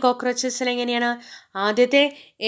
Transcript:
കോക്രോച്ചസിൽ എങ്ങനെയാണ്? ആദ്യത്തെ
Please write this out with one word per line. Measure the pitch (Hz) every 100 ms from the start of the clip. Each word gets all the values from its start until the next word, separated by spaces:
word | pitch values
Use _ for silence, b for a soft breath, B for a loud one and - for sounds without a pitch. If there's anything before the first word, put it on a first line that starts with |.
കോക്രോച്ചസിൽ | 254 247 247 247 254 247 254
എങ്ങനെയാണ്? | 247 240 240 240 240 240 B B 196
ആദ്യത്തെ | 208 214 247 277 285 285 B _